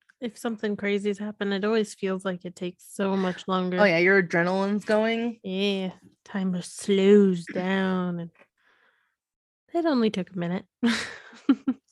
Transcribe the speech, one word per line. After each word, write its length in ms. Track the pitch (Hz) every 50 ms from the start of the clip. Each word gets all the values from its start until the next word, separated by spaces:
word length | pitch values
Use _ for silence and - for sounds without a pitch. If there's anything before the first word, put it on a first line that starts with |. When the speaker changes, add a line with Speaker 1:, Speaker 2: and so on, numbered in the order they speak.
| _ _ _ - 254
Speaker 1:
if 120 | 226 -
something 380 | - - 240 226 214 226 214 208
crazy's 440 | 196 202 202 202 202 202 208 196 190
happened, 340 | 208 214 208 - 208 202 202
it 100 | 190 202
always 300 | 214 226 220 208 208 -
feels 320 | - 202 190 190 185 185
like 200 | 190 180 175 -
it 100 | 180 180
takes 280 | - 185 175 180 _ - -
so 260 | - - 202 190 190
much 320 | 190 185 180 180 - -
longer. 320 | - 190 185 180 180 180 185
Speaker 2:
Oh, 40 | 208
yeah, 160 | 196 165 165
your 220 | 175 185 196 196
adrenaline's 640 | 180 165 - 170 175 180 190 190 196 196 208 208 -
going. 560 | - 214 214 220 226 226 226 233 240 226 - -
Speaker 1:
Yeah, 480 | 190 185 190 202 202 196 190 190 185 - - - - _ _ -
timer 380 | - - 196 190 190 180 175 -
slows 840 | - - - - 202 202 196 190 196 208 208 202 190 185 175 165
down, 720 | - - 185 180 185 190 190 190 190 185 185 180 180 175 170
and 120 | 170 165 - _ _ _ _ _ _ _ _ _ _ _ _ _ _ _ _ _ _ _ _ _ _ _ _ _ _ _ -
it 120 | 339 320
only 240 | 330 285 240 220 220
took 220 | 214 196 180 -
a 60 | -
minute. 280 | 180 170 170 180 196 - _ _ _ -
<laughs> 120 | 233 226 - - - - - - - - - - - 262 - - 277 - - _ _